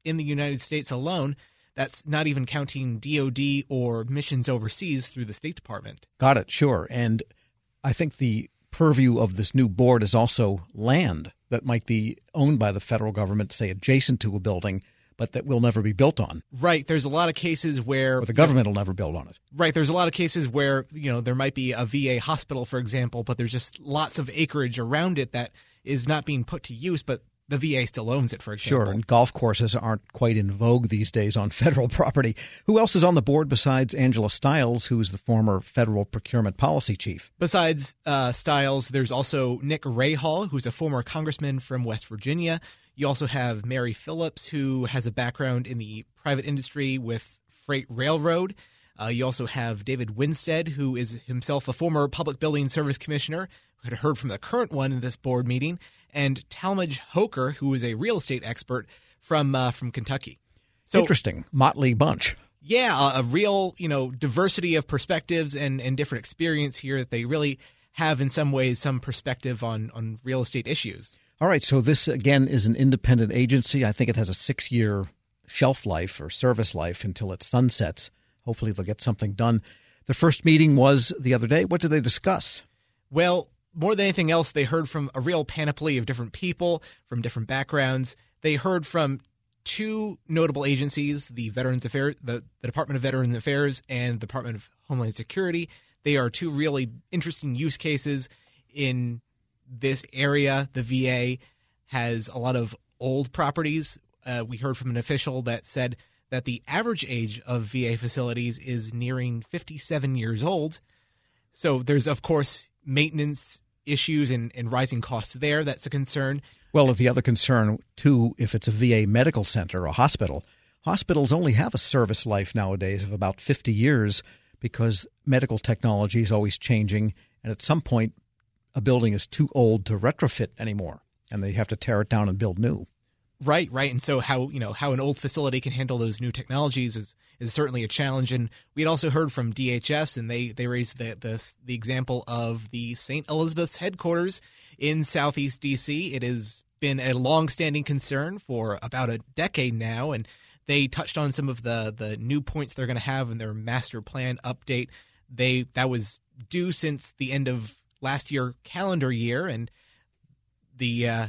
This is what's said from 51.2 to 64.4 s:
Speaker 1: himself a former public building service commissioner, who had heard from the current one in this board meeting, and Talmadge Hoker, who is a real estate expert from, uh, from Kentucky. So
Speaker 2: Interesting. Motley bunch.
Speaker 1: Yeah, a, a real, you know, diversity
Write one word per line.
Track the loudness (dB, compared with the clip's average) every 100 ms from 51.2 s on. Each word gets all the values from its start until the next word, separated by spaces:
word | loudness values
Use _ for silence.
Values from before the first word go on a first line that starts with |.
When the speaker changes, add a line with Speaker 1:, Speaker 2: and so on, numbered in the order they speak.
| -8
Speaker 1:
himself | -6 -2 -2 -2
a |
former | -2 0 2 0
public | 0 -4 -2
building | 0 0 0
service | 0 0 -2
commissioner, | -4 -4 -4 -6 -8 -12 _ _
who | -10
had | -2
heard | 0 0
from | -4
the | -8
current | -4 -2 0
one | 0 -2
in | -2
this | -4 -6
board | -2 0 0
meeting, | 0 -2 -6 -12 _ _
and | -2 0 0 -6
Talmadge | -8 -2 -2 -2 -4
Hoker, | -4 0 0 0 -4
who | -2 0 0
is |
a | -2
real | -2 -2 -2
estate | -2 -6
expert | -6 -10 -6 -6 -6 -18 _ _
from, | 0 2 2
uh, | 2 0
from | -2 -6
Kentucky. | -8 -6 -6 -8 -18 _ _ _ _ 2
So | 4
Speaker 2:
Interesting. | 6 4 2 -6 -4
Motley | 4 4 4 2
bunch. | 4 4 2 -2 -4 _ _
Speaker 1:
Yeah, | 0 2 4 4 4
a, | 4
a |
real, | 2 2 2 2 0 -2
you | -2
know, | 0 -2
diversity | -2 -2 2